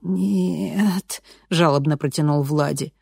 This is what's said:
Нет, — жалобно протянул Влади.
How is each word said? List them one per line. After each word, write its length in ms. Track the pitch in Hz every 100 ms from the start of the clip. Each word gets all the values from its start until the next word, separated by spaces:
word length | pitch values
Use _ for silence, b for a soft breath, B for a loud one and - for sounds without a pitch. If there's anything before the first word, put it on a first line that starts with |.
Нет, — 1200 | 175 185 190 202 180 165 190 160 208 185 - - B B B
жалобно 480 | 160 170 143 143 147
протянул 440 | 143 - 151 147
Влади. 500 | 139 151 143 147 143 _